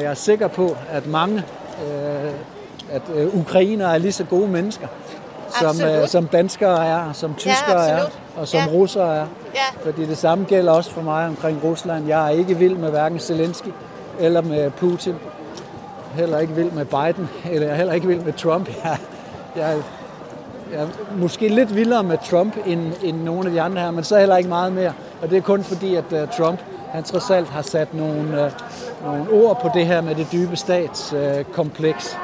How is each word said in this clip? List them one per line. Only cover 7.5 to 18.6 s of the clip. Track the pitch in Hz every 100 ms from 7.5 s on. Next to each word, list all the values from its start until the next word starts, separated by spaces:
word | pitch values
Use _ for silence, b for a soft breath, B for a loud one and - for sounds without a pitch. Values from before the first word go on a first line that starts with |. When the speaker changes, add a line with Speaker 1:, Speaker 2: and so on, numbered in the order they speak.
| 262 285 180 160
Speaker 1:
er, |
Speaker 2:
absolut. | 160 196 - - -
Speaker 1:
og | 147
som | 160
Speaker 2:
Ja. | 160
Speaker 1:
russere | 170 190 208 175 156
er. | 156 - -
Speaker 2:
Ja. | 262 269 - 160
Speaker 1:
Fordi | 156 160
det | 156
samme | 160 175
gælder | 185 196 175
også | 160 170
for | 170
mig | 160 156 165
omkring | 147 160 151
Rusland. | 160 165 180 160 151
Jeg | 156 151
er |
ikke | 160 185 170
vild | 185 185
med | 160
hverken | 151 156 170
Zelensky | - 165 165 170 214 - - - - -
eller | 165 170
med | 165 151 143
Putin. | 127 180 175 185 165 - - 156 - - - - - -
Heller | 143 170 151
ikke | 160
vild | 160 170
med | 165
Biden, | 135 139 156 170 156 - 165
eller | 160 147
jeg |
er | 147
heller | 180
ikke | 170 180
vild | 175
med | 165
Trump. | - 165 165